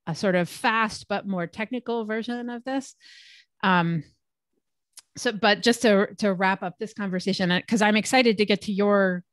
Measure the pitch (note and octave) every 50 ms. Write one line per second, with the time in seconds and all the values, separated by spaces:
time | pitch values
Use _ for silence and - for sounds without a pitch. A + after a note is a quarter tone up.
0 | - - D#3+ - - G3 F3+ F3+ F3 - - - - A#3+ A3 A3+ A3 G#3 - -
1 | - - G#3 G3 - G3+ F#3+ F3+ E3+ E3 - - A3 G#3 B3+ B3 A#3 - A#3 A#3
2 | A3 G#3 A3 A3+ G#3+ A#3 A#3+ A#3+ A#3+ A#3+ A#3+ A#3+ A#3+ C4 C4 C4+ C4+ - - _
3 | _ - - - - - - - _ _ _ _ - F#3+ F#3 F3 E3+ E3+ E3 D#3+
4 | C#3+ _ _ _ _ _ _ _ _ _ _ _ _ _ _ _ _ _ _ -
5 | - _ - - - B3 A3 F#3+ A3+ G#3 G#3 F3+ - A#3 A#3 - - A3+ G#3 G3
6 | G#3 - G3+ - G#3+ G3+ F#3+ F3 F#3+ F#3 G3 - G3 F3+ - - A3 G#3 - -
7 | G3+ G3 F3+ F3+ - G3 F#3 - F#3+ F3 F3+ F3+ - - A#3 G#3 G#3+ G#3 G#3+ A3
8 | - - - C4 C4 A#3+ G#3+ F#3 G#3+ F#3+ G#3 G3 - - G3+ F#3 G3+ G3+ G3+ G3+
9 | G3 F#3 F3+ F3+ - _